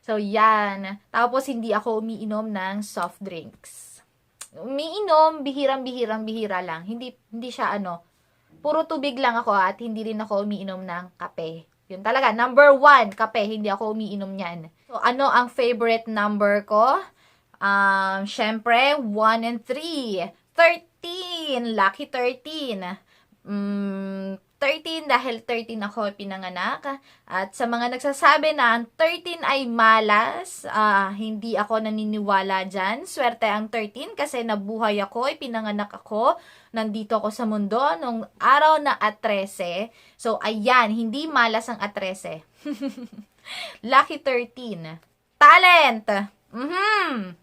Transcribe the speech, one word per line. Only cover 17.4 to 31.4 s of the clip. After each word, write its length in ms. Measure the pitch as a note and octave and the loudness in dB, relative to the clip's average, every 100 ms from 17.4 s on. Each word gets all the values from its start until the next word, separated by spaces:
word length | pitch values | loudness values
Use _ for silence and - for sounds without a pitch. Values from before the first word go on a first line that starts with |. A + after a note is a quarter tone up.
| _ _ | _ _
Um, 640 | G3 G3+ G3 G3 G3 F#3+ G3+ | 0 2 4 2 0 -2 -6
syempre, 720 | - G#3+ A3 A#3+ A#3 C4+ D4+ | -2 -2 -2 2 4 4 2
one 480 | A3+ G#3 A3 A3+ A3+ | -2 2 2 2 -2
and 160 | A#3+ | -6
three. 640 | A3+ B3+ E4 D#4 A#3+ F#3 F#3 _ _ - | -6 -8 -4 -6 -4 -6 -6 _ _ 4
Thirteen. 1200 | E4 E4+ _ _ E4+ F4+ F4+ E4+ D#4 B3 A#3 A3 | 4 4 _ _ -12 -12 -10 -8 -4 -4 -2 2
Lucky 320 | G3 G3 C#4+ | 0 0 -10
thirteen. 720 | B3+ B3 B3+ D4+ D#4 C4+ G3 F3+ F#3+ _ _ _ _ - | -4 -4 -4 -12 -10 -8 -8 -10 -12 _ _ _ _ -10
Mm, 880 | G3+ G3+ G3+ G3+ F#3+ - - F#3+ G3 _ _ | -6 -4 -4 -6 -6 -8 -8 -10 -12 _ _
thirteen 480 | C#4+ D#4 E4 D#4+ D4+ | -4 -4 -6 -8 -2
dahil 320 | A#3+ B3+ A3+ | -2 -2 -8
thirteen 400 | - A#3 A3+ A3+ | -6 -8 -6 -8
ako 320 | G3+ A#3 G#3 | -8 -6 -8
pinanganak. 880 | G3+ G3 F#3+ F#3 F3+ G3 D#4 C#4+ C#4 _ _ | -8 -12 -10 -10 -6 -6 -6 -8 -10 _ _
At 320 | _ F#3 F#3+ - | _ -6 -6 -4
sa 80 | |
mga 320 | A#3 A#3 A#3+ B3+ | -4 -2 -4 -4
nagsasabi 560 | C#4+ C#4 D#4 D4 D#4 | -4 4 6 6 4
na 240 | D4+ A#3+ A#3 | 4 2 2
ang 80 | A#3 - | -2 0
thirteen 400 | D#4+ F4 F4 E4+ | 0 0 -8 -4
ay 240 | - C#4 | -2 -2
malas, 1040 | B3 A#3 A3 A3 G#3+ G#3 A#3 - F#4 - - | -2 4 6 6 6 4 2 -4 -10 -14 -6
ah, 400 | G#3+ G#3+ G3 G3 G3+ | 0 2 2 0 -6
hindi 400 | A3 G#3+ | -8 -8